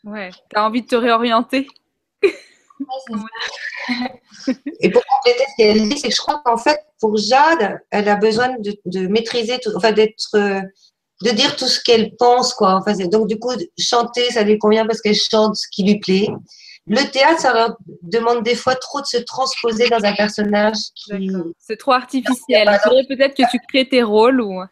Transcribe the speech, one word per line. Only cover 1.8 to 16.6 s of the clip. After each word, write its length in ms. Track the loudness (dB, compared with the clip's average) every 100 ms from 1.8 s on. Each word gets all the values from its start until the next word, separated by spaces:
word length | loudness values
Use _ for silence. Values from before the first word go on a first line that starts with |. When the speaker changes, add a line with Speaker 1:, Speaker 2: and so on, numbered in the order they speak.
| _ _ _ _
Speaker 2:
Ouais, 80 | -2 -2 -20 _ _ _ -12 -12 -8
c'est 60 |
ça. 1400 | -10 -10 -10 -12 -10 -14 -12 -8 -6 -6 -10 _ -10 -6 -6 -8 -2
Speaker 3:
Et 80 | 2
pour 140 | 2 2
compléter 380 | 0 2 2 -2
ce 40 | 2
qu'elle 320 | 4 4 2
dit, 80 | -2
c'est 120 | -4
que 60 | -4
je 60 |
crois 200 | -4 -4
qu'en 140 | -2 0
fait, 220 | 0 -2 _ _
pour 160 | -2 -2
Jade, 640 | 2 4 4 2 -2 -4 _
elle 180 | -2 0
a 60 | 2
besoin 420 | 2 2 -2 -4
de, 160 | -8 -10 -8
de 220 | -6 0
maîtriser 520 | 0 0 -4 -4 -4
tout, 100 | -4 -2
enfin 160 | 0
d'être, 420 | 2 0 0 -2 0
euh, 260 | 0 -2 -6 _ _ _ _ _
de 80 | -4
dire 260 | 0 0 -2
tout 120 | -2
ce 120 | -2
qu'elle 340 | 2 2 2 0
pense, 360 | 2 4 0
quoi. 220 | 0 2 2
Enfin, 180 | 0 -2
c'est, 120 | 0
donc 200 | 0 0
du 120 | -4
coup, 120 | -6 -6 -8 -8
chanter, 500 | -2 0 0 -2 -2
ça 120 | 0
lui 140 | 2 2
convient 280 | 4 2 2
parce 140 | -2
qu'elle 160 | 0 0
chante 400 | 2 2 2 -2
ce 120 | -8
qui 120 | -2
lui 160 | 0 0
plaît. 280 | 2 0 0 -4 -14 -20